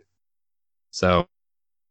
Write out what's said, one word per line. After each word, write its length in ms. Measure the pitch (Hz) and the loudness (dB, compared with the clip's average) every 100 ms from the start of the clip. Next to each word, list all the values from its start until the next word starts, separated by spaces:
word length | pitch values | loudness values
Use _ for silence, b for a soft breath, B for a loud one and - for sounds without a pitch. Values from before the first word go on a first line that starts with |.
| _ _ _ _ _ _ _ _ _ | _ _ _ _ _ _ _ _ _
So 340 | - 90 87 - _ _ _ _ _ _ | -4 0 0 -2 _ _ _ _ _ _